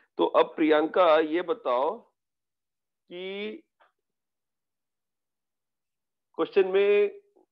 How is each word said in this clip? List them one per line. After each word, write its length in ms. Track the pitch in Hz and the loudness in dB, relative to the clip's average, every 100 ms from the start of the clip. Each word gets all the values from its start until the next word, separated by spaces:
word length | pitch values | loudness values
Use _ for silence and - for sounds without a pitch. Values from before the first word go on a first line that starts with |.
| _ - | _ -4
तो 80 | 170 | 0
अब 200 | - 160 | 2 0
प्रियंका 720 | - 156 151 156 190 175 156 | 0 2 2 0 2 4 4
ये 240 | 160 165 | 2 -4
बताओ 680 | 170 143 139 123 147 226 - _ _ _ _ _ _ _ _ _ _ | -4 -6 -4 -2 -4 -6 -16 _ _ _ _ _ _ _ _ _ _
कि 540 | 175 185 196 214 214 _ _ _ _ _ _ _ _ _ _ _ _ _ _ _ _ _ _ _ _ _ _ _ _ _ _ _ | -14 -12 -10 -12 -14 _ _ _ _ _ _ _ _ _ _ _ _ _ _ _ _ _ _ _ _ _ _ _ _ _ _ _
क्वेश्चन 320 | - 240 202 185 | -6 -2 0 2
में 540 | 190 202 208 202 - _ _ _ | 2 2 2 0 -4 _ _ _